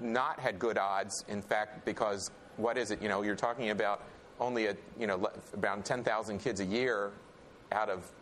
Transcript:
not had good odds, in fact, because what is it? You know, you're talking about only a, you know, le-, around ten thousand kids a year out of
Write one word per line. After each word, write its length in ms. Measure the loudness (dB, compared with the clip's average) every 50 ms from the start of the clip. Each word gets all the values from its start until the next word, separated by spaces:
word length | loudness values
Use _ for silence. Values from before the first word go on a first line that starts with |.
not 400 | -4 0 2 2 2 2 0 0
had 180 | 0 -2 0 2
good 200 | 0 2 4 4
odds, 460 | 4 4 2 0 0 -2 -4 -6 -6 -4
in 140 | -6 -6 0
fact, 420 | 0 2 2 2 -2 -6 -6 -4
because 460 | -4 -2 0 0 0 0 0 -4 -6 -10 -12 -18 -14 -4
what 220 | 0 0 2 2 2
is 120 | 2 0
it? 120 | 0 0 0
You 80 | 2
know, 120 | 2 2 2
you're 140 | 2 0
talking 340 | 2 2 0 0 0 0 0
about 320 | 2 2 2 2 2 0 -4 -10 -18 -20 -20 -20 -6 -2
only 260 | -2 0 2 2 2
a, 100 | 2 0 -2 -6 -12 -6 -2
you 80 | 0
know, 100 | 0 2
le-, 160 | 2 2 0 -2 -6 -10 -10 -4 -2 0
around 220 | 0 0 -2 -2
ten 180 | -2 -2 0 2
thousand 360 | 2 2 2 0 -2 -4 -2
kids 220 | -2 -2 0 0
a 40 | 0
year 480 | 0 2 2 2 2 2 0 0 -2 -6 -10 -16 -20 -20 -20 -20 -20 -20 -20 -6 -2 0
out 180 | 0 2 0
of 200 | 0 -4 -6 -10 -14 -18